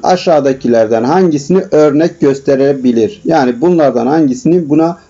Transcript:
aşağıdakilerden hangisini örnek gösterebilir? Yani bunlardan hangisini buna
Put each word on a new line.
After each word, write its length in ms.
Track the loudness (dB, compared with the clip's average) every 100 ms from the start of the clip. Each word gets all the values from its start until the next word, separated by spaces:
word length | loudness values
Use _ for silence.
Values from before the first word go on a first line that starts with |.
aşağıdakilerden 1000 | -2 -2 0 0 0 -2 0 0 2 0
hangisini 580 | 0 0 0 -2 -2 -2 0
örnek 500 | 2 2 2 -2 0
gösterebilir? 1000 | -2 0 -2 0 0 0 0 0 -2 -4
Yani 360 | -2 0 0 0
bunlardan 460 | 0 2 0 0 -2
hangisini 640 | 0 0 -2 0 0 0
buna 300 | 0 0 -4 _